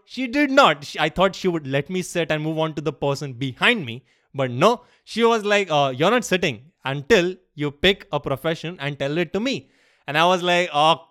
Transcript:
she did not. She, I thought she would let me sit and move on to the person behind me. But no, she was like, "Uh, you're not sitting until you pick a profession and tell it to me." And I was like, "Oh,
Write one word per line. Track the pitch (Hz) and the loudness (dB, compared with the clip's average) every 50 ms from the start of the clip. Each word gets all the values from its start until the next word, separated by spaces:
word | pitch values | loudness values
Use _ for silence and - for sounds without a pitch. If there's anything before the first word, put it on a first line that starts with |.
| _ | _
she | - - 240 262 | -16 -10 -8 -6
did | 240 226 285 294 269 | -2 0 0 2 4
not. | 269 285 262 175 151 147 147 | 6 6 6 6 4 2 -4
She, | - - 170 | -10 -4 -2
I | 151 156 | -2 -2
thought | 151 175 185 196 165 | 0 2 0 0 0
she | - - | 0 -2
would | 180 170 160 147 | -2 -2 -2 -4
let | 131 135 143 143 - | -2 -2 -2 -2 -2
me | 185 185 175 | -4 -6 -6
sit | - - 175 160 151 | -4 -4 -4 -2 -2
and | 156 151 151 | -2 -2 -2
move | 160 160 156 | -4 -2 -2
on | 160 160 147 | -2 -2 -4
to | 160 | -4
the | 143 156 143 | -6 -6 -4
person | - 147 143 139 - 151 139 123 | -2 -2 -2 -2 -2 -6 -10 -8
behind | 117 139 131 120 - 185 220 247 220 147 | -6 -8 -8 -4 0 2 2 2 0 -2
me. | 117 110 131 - _ _ _ _ _ - | -8 -10 -12 -16 _ _ _ _ _ -6
But | 135 135 123 | -4 -4 -2
no, | 120 123 170 220 240 226 - _ _ _ _ | 0 4 4 4 4 2 -6 _ _ _ _
she | - - 220 233 | -10 -2 0 2
was | 233 233 220 202 | 2 2 2 0
like, | 208 208 208 196 170 | 2 2 2 2 2
"Uh, | 156 147 143 135 131 | 2 2 2 2 0
you're | 123 156 196 | 0 0 2
not | 240 247 - | 2 0 0
sitting | - 180 175 185 156 117 101 131 - _ _ - | 0 -2 0 0 -2 -4 -6 -12 -20 _ _ -8
until | 131 139 147 135 - 233 190 170 185 185 - _ _ _ | -6 -6 -4 0 2 4 4 4 2 -4 -8 _ _ _
you | 147 147 147 | -6 -6 -6
pick | 135 - - 190 202 196 - - | -4 0 2 2 2 0 -4 -6
a | 151 143 | -6 -6
profession | - 143 135 - - 160 165 - - 160 180 - | -4 -4 -6 -4 -2 -4 -4 -4 -6 -12 -10 -8
and | 139 143 143 - | -8 -8 -6 -4
tell | 139 143 147 | -4 -4 -2
it | 170 175 151 - | -2 -4 -2 -2
to | 196 | -4
me." | 226 277 240 139 - _ _ _ _ _ _ _ - | -2 -2 -4 -6 -8 _ _ _ _ _ _ _ -10
And | - 139 | -4 0
I | 156 165 | 2 4
was | 180 185 175 175 | 4 4 2 2
like, | 180 175 175 180 170 147 | 2 2 2 0 0 2
"Oh, | 147 151 160 165 156 - _ | 2 4 4 4 2 -2 _